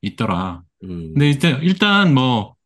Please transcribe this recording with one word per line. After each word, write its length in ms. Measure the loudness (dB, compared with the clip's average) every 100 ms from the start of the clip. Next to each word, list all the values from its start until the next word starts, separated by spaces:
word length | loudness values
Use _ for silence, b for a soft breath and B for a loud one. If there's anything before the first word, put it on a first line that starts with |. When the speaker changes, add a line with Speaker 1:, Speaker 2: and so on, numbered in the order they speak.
Speaker 1:
있더라. 600 | -10 -6 -4 -4 -4 -10 -18 _
Speaker 2:
음. 300 | -14 -12 -6
Speaker 1:
근데 160 | 0 2
일단, 340 | 2 0 0
일단 500 | -2 0 2 4 4
뭐 420 | 4 2 0 -4 _